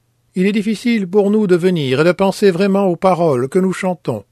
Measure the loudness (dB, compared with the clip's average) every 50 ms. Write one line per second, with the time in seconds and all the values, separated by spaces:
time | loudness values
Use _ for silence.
0 | _ _ _ _ _ _ _ -2 -2 0 0 -2 -2 -4 -4 -4 -2 -2 -2 -2
1 | -2 0 0 0 2 2 2 0 2 2 2 2 2 0 0 0 0 0 0 2
2 | 2 2 0 0 0 -2 0 2 2 2 2 2 0 0 0 0 0 0 0 0
3 | 0 0 2 2 2 0 0 0 -2 -2 0 0 0 0 -2 -4 -6 -6 -6 -6
4 | -6 -6 -8 -8 -10 _